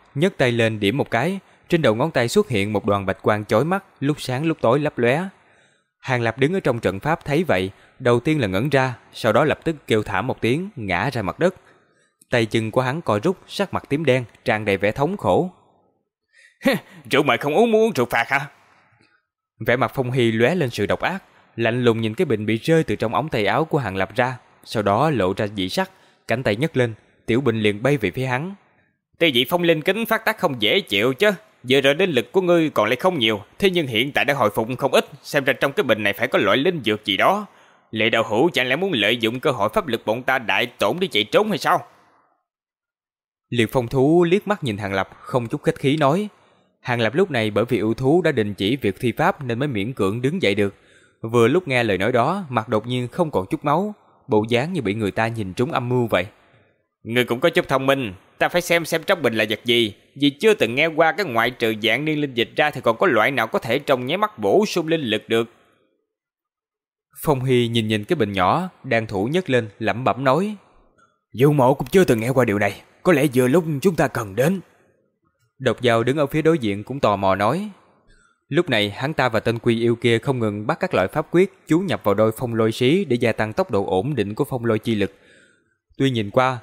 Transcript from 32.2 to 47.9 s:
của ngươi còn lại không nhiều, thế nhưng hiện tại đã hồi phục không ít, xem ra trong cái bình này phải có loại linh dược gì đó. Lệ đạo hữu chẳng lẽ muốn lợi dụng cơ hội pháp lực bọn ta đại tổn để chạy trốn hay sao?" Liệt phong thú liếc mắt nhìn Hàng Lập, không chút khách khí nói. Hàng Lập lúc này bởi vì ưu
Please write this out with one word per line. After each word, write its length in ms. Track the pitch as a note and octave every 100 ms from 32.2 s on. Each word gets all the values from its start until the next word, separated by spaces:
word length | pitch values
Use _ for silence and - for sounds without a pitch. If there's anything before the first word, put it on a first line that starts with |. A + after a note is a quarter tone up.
| G#2+
của 80 | F#3+
ngươi 300 | F3+ F3 D#3
còn 180 | - G#2+
lại 80 | B2+
không 220 | F3+ F3
nhiều, 240 | A2+ G#2+ G2+ -
thế 120 | G3
nhưng 160 | F3 C#3+
hiện 260 | A2 C#3
tại 120 | A#2+
đã 100 | A2+
hồi 160 | C#3+ G#2+
phục 140 | B2 A2+ B2+
không 140 | C#3
ít, 140 | F#3+ - -
xem 220 | - D3+
ra 80 | C3+
trong 200 | B2+ D3
cái 120 | C#3
bình 180 | C#3+ G#2+
này 100 | G#2
phải 160 | G2+ A#2+
có 100 | F#3+
loại 180 | G2+ A2+
linh 260 | D#3 F3
dược 200 | A2 G#3
gì 120 | - F#2+
đó. 300 | A#2 G3 G#3 _ _ _ _
Lệ 200 | A2 A2
đạo 140 | A2+ G#2+
hữu 220 | G#2+ E3
chẳng 180 | B2 B2+
lẽ 80 | C#3
muốn 160 | G3
lợi 240 | D3 G2+ B2
dụng 240 | A2 B2+
cơ 100 | D#3
hội 180 | A#2+ G#2
pháp 120 | - E3
lực 200 | A2+ -
bọn 160 | A#2
ta 160 | B2 C3
đại 280 | A2 F#2+ A#2+
tổn 300 | - G2+ D#3
để 80 | C3+
chạy 140 | G#2
trốn 240 | G#2+ E3+ G#3+
hay 100 | F3+
sao?" 260 | D3+ E3+ - _ _ _ _ _ _ _ _ _ _ _ _ _ _ _ _
Liệt 180 | A#2+ A2
phong 160 | C3+ A#2
thú 360 | C3+ C3+ E3+
liếc 240 | E3+ G3 F#3+
mắt 160 | G3+
nhìn 140 | C3 G2+
Hàng 160 | G#2
Lập, 160 | G2 F#2+ -
không 260 | - C3 A#2
chút 160 | D3+
khách 160 | - -
khí 180 | C#3+ D3+
nói. 320 | C#3 E3 G#3 - _ _ _ _
Hàng 160 | - A#2+
Lập 140 | A2+
lúc 160 | C3 F#3+
này 200 | B2+ A2
bởi 140 | G#2
vì 140 | A#2+ A#2
ưu 160 | G#2+